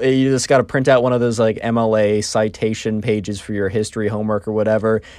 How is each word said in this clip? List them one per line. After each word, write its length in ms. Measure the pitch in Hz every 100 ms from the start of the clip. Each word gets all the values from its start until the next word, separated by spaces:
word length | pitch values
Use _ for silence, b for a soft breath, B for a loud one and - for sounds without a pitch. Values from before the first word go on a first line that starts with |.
you 300 | 131 131 135
just 160 | 127 -
gotta 160 | 135
print 240 | 117 139 131
out 160 | 131
one 80 | 123
of 80 | 123
those, 220 | 120 113
like, 180 | 110 101
M 160 | 113 117
L 200 | 113 110
A 240 | 104 104
citation 800 | - 113 110 - 110 110 113 107
pages 400 | 113 107 101 101
for 100 | -
your 160 | 104 95
history 400 | 107 107 113 104
homework 400 | 107 107 104 -
or 60 |
whatever, 480 | 107 107 110 110 110 B